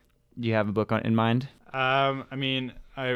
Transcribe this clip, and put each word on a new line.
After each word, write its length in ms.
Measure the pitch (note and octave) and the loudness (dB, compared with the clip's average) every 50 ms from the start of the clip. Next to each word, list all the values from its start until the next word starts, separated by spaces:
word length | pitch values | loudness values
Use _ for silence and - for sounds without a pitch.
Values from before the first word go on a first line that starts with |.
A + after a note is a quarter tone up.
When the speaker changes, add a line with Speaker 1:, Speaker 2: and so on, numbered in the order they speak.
| _ _ _ _ _ _ _ - | _ _ _ _ _ _ _ -6
Speaker 1:
Do 80 | A#2+ A2+ | -2 0
you 60 | A2 | 0
have 140 | A2 G#2+ G#2 | 2 0 2
a 40 | G2+ | 0
book 180 | A2 G#2+ - A2+ | 0 0 2 0
on, 80 | A2 - | 0 2
in 120 | A2 A2+ | 2 2
mind? 340 | A2+ A2+ A2+ A#2 B2+ C3+ C#3 - _ _ - - | 4 4 4 2 0 0 -4 -14 _ _ -10 -4
Speaker 2:
Um, 500 | C3+ C3 C3 C3+ C3+ C#3 C#3 C3+ C3+ B2+ - | -2 0 2 4 4 2 2 0 -2 -8 -10
I 60 | C3+ | -8
mean, 360 | C3 C#3 C3+ C3 C3 B2+ B2 - - - - - | -4 -2 -2 -2 -2 -4 -6 -10 -16 -20 -16 -10
I, 120 | - C3 B2+ B2+ | -6 -2 -2 -2